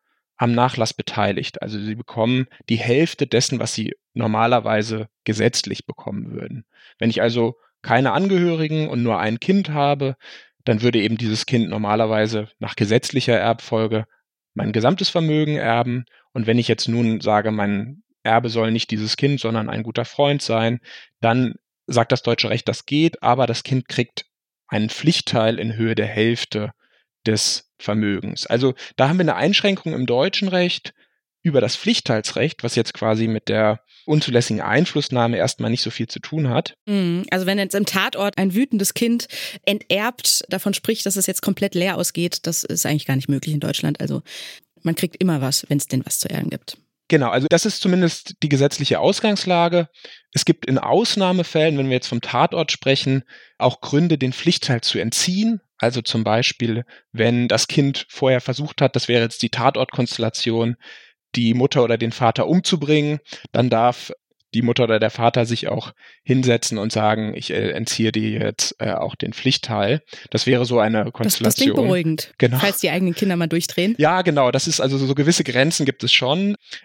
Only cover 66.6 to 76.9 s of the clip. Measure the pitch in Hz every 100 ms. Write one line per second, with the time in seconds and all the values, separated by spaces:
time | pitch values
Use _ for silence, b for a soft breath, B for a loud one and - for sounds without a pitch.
66.6 | - 110 107 110 107 110 107 - - 85
67.6 | 107 - 113 - 110 110 107 107 107 -
68.6 | - - 104 95 - - - - 131 -
69.6 | - 107 101 151 - B B 127 123 123
70.6 | 120 120 107 110 98 - 120 - 110 -
71.6 | 269 - 214 180 160 156 - - 123 127
72.6 | 196 196 175 175 185 165 196 175 165 165
73.6 | - - 190 233 151 185 180 147 123 135
74.6 | 165 - 135 139 135 139 147 175 143 120
75.6 | 151 - 139 - 123 - 127 170 202 202
76.6 | B B B